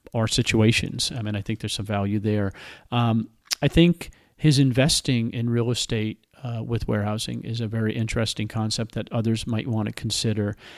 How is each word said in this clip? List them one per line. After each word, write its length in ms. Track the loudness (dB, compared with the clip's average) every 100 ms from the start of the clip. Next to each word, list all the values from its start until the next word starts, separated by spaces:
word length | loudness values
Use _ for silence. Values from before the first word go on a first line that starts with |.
| -8
our 120 | -2 0
situations. 840 | 2 2 4 6 4 0 -4 -4
I 60 | -4
mean, 160 | -4 -4
I 60 |
think 180 | -4 -6
there's 140 | -4
some 100 | -6
value 340 | -2 -2 0 0
there. 340 | 0 0 0 -4 -14 -20 -4
Um, 380 | 0 2 2 0 _ -8 -2
I 80 | 2
think 440 | 6 6 4 -4 -18 _
his 240 | 0 4 4
investing 720 | 4 4 4 2 0 0 0
in 160 | -2 0
real 200 | 0 0
estate, 560 | -2 -2 -2 -2 -6 _ _
uh, 200 | -8 -6
with 240 | -4 -4 0
warehousing 560 | -2 0 -4 -4 -6
is 160 | -6 -6
a 60 | -4
very 280 | -2 -2
interesting 540 | 0 -2 -2 -2 -2 -4
concept 460 | -2 -2 -2 -4
that 180 | -6 -4
others 340 | -2 0 0 0
might 220 | -4 -2
wanna 240 | -2 -2
consider. 640 | -4 -6 -2 -2 0 -2 -4 -12